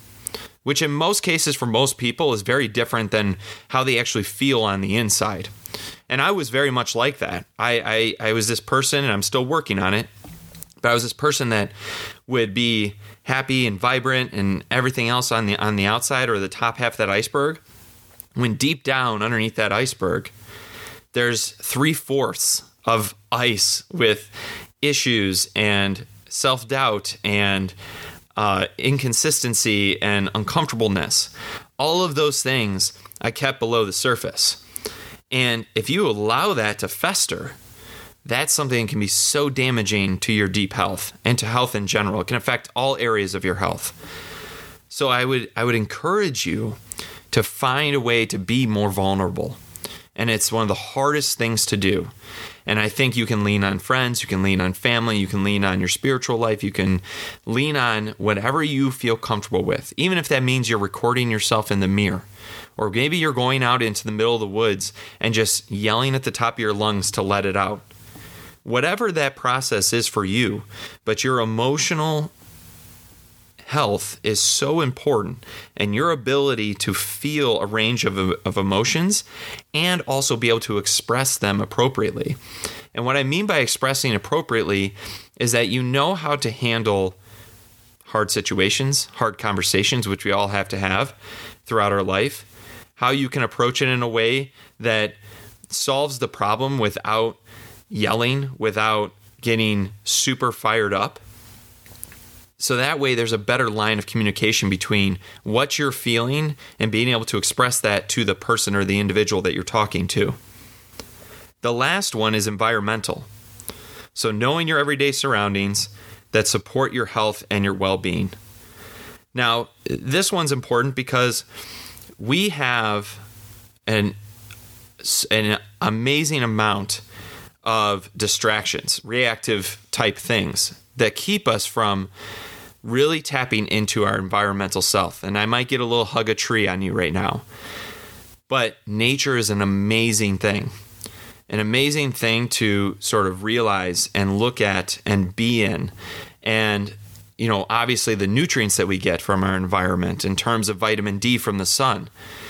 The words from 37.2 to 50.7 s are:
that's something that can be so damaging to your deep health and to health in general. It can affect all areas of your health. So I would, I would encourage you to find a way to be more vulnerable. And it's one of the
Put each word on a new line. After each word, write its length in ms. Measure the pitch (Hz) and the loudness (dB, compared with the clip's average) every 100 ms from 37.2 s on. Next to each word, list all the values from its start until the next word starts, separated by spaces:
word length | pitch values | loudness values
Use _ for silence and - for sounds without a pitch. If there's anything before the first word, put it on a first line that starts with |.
| - - - - - - - - - - - | -2 -4 -10 -14 -20 -20 -20 -18 -20 -16 -4
that's 280 | 123 151 | -2 0
something 320 | - 139 123 110 | 0 0 0 0
that 40 | |
can 100 | 107 | 0
be 80 | 101 | 0
so 420 | - - 143 147 | 0 2 2 0
damaging 720 | 131 127 117 101 104 95 92 | 0 0 2 2 2 2 0
to 120 | - | 0
your 160 | 107 98 | 2 2
deep 260 | 101 95 | 2 0
health 440 | - 95 - - - 110 | 0 -2 -2 -8 -4 0
and 120 | 123 | 0
to 60 | - | 0
health 300 | 123 123 107 | 0 0 -2
in 120 | 98 | 0
general. 340 | 107 101 101 | 0 0 0
It 60 | 90 | -2
can 100 | 123 | -2
affect 320 | - 120 - - | -2 -4 -4 -2
all 200 | 135 135 | 0 0
areas 360 | 120 107 98 | 0 0 0
of 100 | 95 | -2
your 120 | 92 90 | -2 0
health. 360 | 87 85 - - - - - - - - - - - | -2 -2 -6 -12 -16 -16 -14 -14 -16 -16 -18 -20 -14
So 220 | - 139 | -2 0
I 160 | 123 127 | 2 2
would, 240 | 127 110 - | 0 -2 -2
I 80 | |
would 120 | 120 117 | 2 2
encourage 680 | 104 - 160 202 190 123 - | 0 -4 -2 0 0 -2 -2
you 300 | 107 113 - - - - - - | -2 -2 -6 -12 -14 -14 -16 -2
to 120 | 120 | 0
find 500 | 104 - 135 135 151 | 0 0 0 2 2
a 60 | 139 | 0
way 260 | 120 117 110 | 2 2 2
to 140 | 95 | -2
be 260 | 90 123 117 | 0 2 2
more 240 | 104 104 | 2 2
vulnerable. 680 | 95 95 98 90 92 - - - - - - - - | 2 2 2 0 -2 -6 -8 -16 -14 -14 -14 -14 -4
And 140 | 117 | 0
it's 220 | 110 - | 0 0
one 100 | 113 | 2
of 60 | |
the 40 | 107 | 2